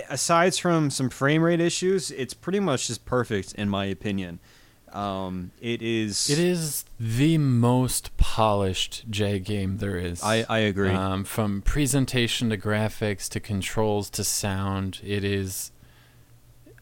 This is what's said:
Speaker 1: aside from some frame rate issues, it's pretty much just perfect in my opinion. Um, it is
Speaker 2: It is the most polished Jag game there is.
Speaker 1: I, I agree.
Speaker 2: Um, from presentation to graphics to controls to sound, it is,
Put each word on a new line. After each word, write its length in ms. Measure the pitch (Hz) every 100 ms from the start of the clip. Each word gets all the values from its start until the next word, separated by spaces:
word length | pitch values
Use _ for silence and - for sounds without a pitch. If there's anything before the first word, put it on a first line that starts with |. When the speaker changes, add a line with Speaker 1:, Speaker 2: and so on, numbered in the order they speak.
| -
Speaker 1:
aside 440 | 139 - 170 180 175
from 360 | 180 165 147
some 180 | - 131
frame 320 | - 135 156
rate 180 | 165 170
issues, 520 | 170 - 185 190 -
it's 240 | - 240 -
pretty 240 | - 196
much 260 | 190 127 -
just 160 | 113
perfect 500 | - 123 117 104 95
in 140 | - 104
my 180 | 98 98
opinion. 520 | 95 107 98 92 85 - - - _ -
Um, 580 | 98 101 95 95 92 90 -
it 220 | 117 117
is 480 | 113 113 110 98 -
Speaker 2:
It 80 | 147
is 480 | 175 180 156 - - -
the 380 | 113 113 147 165
most 760 | 143 120 120 123 127 - - -
polished 880 | - - 110 101 98 92 - - 117
Jag 340 | 104 101 101
game 340 | 92 104 95 92
there 200 | 101 95
is. 240 | 90 87
Speaker 1:
I, 220 | 104 113 113
I 120 | 113
agree. 320 | 107 95 98
Speaker 2:
Um, 300 | 95 95 95
from 400 | 98 - 107 101
presentation 840 | - 147 143 139 127 127 117 - 120
to 60 | 107
graphics 720 | 107 104 107 - 107 98 -
to 100 | 107
controls 680 | - 101 85 - 110 104 98
to 120 | -
sound, 800 | 101 - 104 95 98 98 95 92
it 200 | - 101
is, 480 | 98 101 95 92 - - - - - - - - - - - -